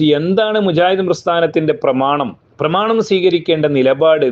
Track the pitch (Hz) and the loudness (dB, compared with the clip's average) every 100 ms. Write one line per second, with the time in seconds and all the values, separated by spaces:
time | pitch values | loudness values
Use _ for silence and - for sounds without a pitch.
0 | 151 147 170 196 214 214 196 160 180 190 | 0 0 0 0 0 0 0 0 0 0
1 | 180 160 180 170 165 165 156 151 139 131 | -2 -4 -2 -2 0 0 0 -2 0 0
2 | 135 147 120 82 _ - 151 185 220 226 | 0 -2 -4 -8 _ -6 -2 -2 0 -2
3 | - 190 180 170 165 156 151 139 131 135 | 0 0 2 0 -2 0 0 2 0 2
4 | 160 156 131 | 2 2 0